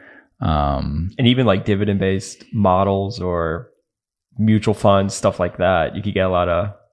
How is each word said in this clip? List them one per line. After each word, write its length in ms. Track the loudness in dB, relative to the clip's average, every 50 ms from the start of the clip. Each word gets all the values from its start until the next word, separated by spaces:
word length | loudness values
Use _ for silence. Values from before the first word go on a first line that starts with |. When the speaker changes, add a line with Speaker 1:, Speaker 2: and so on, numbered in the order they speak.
| -20 -20 -20 -20 _ _ _ _
Speaker 1:
Um, 680 | -4 -2 0 0 0 0 -2 -2 -4 -4 -4 -4 -6 -6 -4 0
Speaker 2:
And 80 | 2
even, 200 | 2 2 4 2
like, 180 | 2 2 0 0
dividend-based 800 | -2 0 0 0 0 0 0 0 0 0 -2 -4 -8 -16 -18 -20 _ -4
models 680 | 0 2 4 4 4 4 2 2 0 -2 -4 -6 -6
or 500 | -4 -4 -2 -2 -2 -2 -4 -6 -8 -12 _ _ _ _ _ _ _ _ _ _ _ _ _ -2
mutual 360 | 2 2 2 2 2 0 -2
funds, 400 | 2 4 4 4 4 2 0 -4
stuff 240 | -2 -2 -2 0 0
like 160 | -4 -4 -2 0
that, 360 | 0 2 2 2 0 -2 -4
you 60 | -6 -6
could 100 | -4 -2
get 120 | 0 0
a 40 | 0
lot 180 | 0 0 0 0
of 260 | 0 -2 -2 -4 -8 -12 _ _